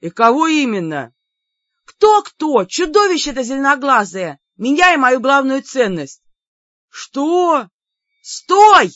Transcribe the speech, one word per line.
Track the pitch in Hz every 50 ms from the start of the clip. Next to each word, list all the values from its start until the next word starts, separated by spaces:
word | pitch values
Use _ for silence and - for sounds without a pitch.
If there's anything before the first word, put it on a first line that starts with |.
И | - 165
кого | 175 - 233 233 233 285 320
именно? | 320 320 302 285 247 220 196 175 160 156 143 131 117 123 _ _ _ _ _ _ _ _ _ _ _ _ _ _
Кто-кто? | _ - _ - 427 427 415 403 - _ _ 320 311 294 233 190
Чудовище | 185 - - 349 330 302 415 415 403 359 311 302 294
это | 277 262
зеленоглазое! | 254 226 262 269 277 277 285 285 254 285 269 233 208 185 160 190 185 165 - _ _ _ _
Меня | _ 190 247 277 294 349 359 349
и |
мою | 311 269 247 254 262
главную | 220 262 277 277 277 269 269 277
ценность! | 269 - - 262 240 208 190 170 147 139 - _ _ _ _ _ _ _ _ _ _ _ _ _ _ _
Что? | _ - - - _ 269 277 302 339 359 359 349 330 285 233 180 _ _ _ _ _ _ _ _ _ _
Стой! | _ - - - - _ 339 392 415 427 415 359 262 180 -